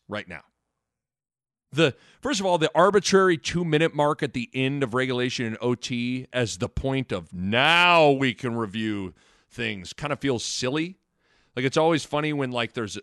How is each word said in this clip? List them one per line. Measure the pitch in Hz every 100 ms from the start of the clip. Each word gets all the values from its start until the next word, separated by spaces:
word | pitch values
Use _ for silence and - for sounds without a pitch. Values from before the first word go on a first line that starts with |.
| -
right | 104 90
now. | 82 - _ _ _ _ _ _ _ _ _ _ _ _
The, | 131 156 - _ _
first | 254 226
of | 190
all, | 175
the | 156
arbitrary | 156 185 202 - 190 190 160
two-minute | - 165 170 151 160
mark | 143 147 151
at | 151
the | 127 117
end | 131 131 143
of | 131
regulation | 123 131 123 123 - 117
and | 110
O | 120
T | 123 - 123 120 127 127
as | 123 113 87
the | -
point | - 135 135 127
of | 98 82
now | 90 95 113 147 170 175 170 147
we | 135 135
can | 113 127 117
review | 107 107 110 101 92 - _ _ _
things | - 113 101 87
kind | - 147
of | 143
feels | 139 120
silly. | - - 123 151 170 190 _ _ _ _ _
Like, | -
it's | 131 160
always | 160 160
funny | - 147 151
when, | 147 131
like, | 120 117
there's | - 107 101